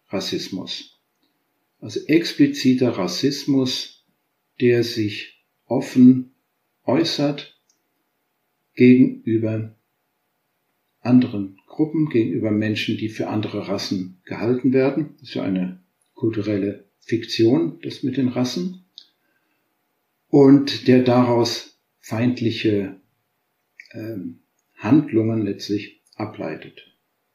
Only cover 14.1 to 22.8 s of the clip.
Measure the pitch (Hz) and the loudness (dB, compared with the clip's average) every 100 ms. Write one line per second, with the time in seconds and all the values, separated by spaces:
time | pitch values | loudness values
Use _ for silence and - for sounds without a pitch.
14.1 | - - 92 104 127 139 131 131 135 147 | -14 -14 -6 -2 0 0 2 2 0 -6
15.1 | - - - 101 95 92 - _ _ _ | -10 -14 -8 -4 -4 -4 -10 _ _ _
16.1 | - 113 107 101 104 101 - _ _ - | -6 -6 -4 -4 -2 -4 -6 _ _ -6
17.1 | 117 - - 113 143 170 - 135 - 135 | -6 -4 0 2 2 0 -6 -14 -8 -6
18.1 | 127 127 - 127 - 180 - _ - _ | -2 -2 -2 -4 -4 -8 -10 _ -20 _
19.1 | _ _ _ _ _ _ _ _ _ _ | _ _ _ _ _ _ _ _ _ _
20.1 | _ - 147 135 139 - - - 127 127 | _ 0 6 8 6 4 -4 2 4 4
21.1 | 123 123 117 120 - - _ _ _ - | 2 2 2 0 -4 -12 _ _ _ -10
22.1 | 110 123 - 117 107 113 104 | -4 -2 -2 -4 -2 0 0